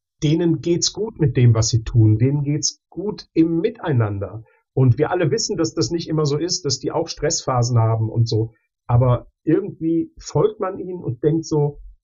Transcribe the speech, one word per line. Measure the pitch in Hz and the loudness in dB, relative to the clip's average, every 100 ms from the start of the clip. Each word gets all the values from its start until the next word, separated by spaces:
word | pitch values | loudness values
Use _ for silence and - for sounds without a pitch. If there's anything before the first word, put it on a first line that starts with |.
| _ - | _ -4
denen | 151 165 170 147 | 0 2 2 0
geht's | 170 170 - | 0 0 -2
gut | 180 220 - | -4 -6 0
mit | 143 131 | 0 4
dem, | 123 | 4
was | 110 110 | 4 2
sie | 113 | 0
tun. | - 117 107 107 | 0 4 4 4
Denen | 127 147 | 2 0
geht's | 139 151 - - _ | 0 -2 -4 -10 _
gut | 165 202 - - | -8 -8 -8 -4
im | 165 165 165 | 2 2 2
Miteinander. | 214 240 180 127 107 101 95 113 - _ _ | -2 -4 -2 0 0 -4 -8 -12 -18 _ _
Und | 131 131 120 | 2 4 4
wir | 151 | 2
alle | 180 156 | 0 0
wissen, | 220 - 170 | 0 -2 -2
dass | 160 | -2
das | - 147 | -2 -2
nicht | 170 160 | -2 -2
immer | 156 147 | 0 0
so | 143 | 0
ist, | 170 180 | -2 -4
dass | 143 120 | -4 -4
die | - | -4
auch | 156 - | -4 -4
Stressphasen | - 143 - - 127 120 120 | -4 -4 -4 -2 0 2 2
haben | 113 113 110 | 2 0 -2
und | 120 117 | -2 0
so. | 110 113 _ _ _ - | 0 -4 _ _ _ 0
Aber | 120 127 120 - _ | 2 2 0 -4 _
irgendwie | - 185 202 - 160 165 160 - | 0 0 0 -4 -2 -2 -4 -10
folgt | - 143 415 - | -4 0 0 0
man | 185 196 | -6 -6
ihnen | 185 180 | -10 -8
und | - - | -8 -2
denkt | 151 165 | 0 0
so, | - 151 143 - - - | 0 0 0 -4 -18 -20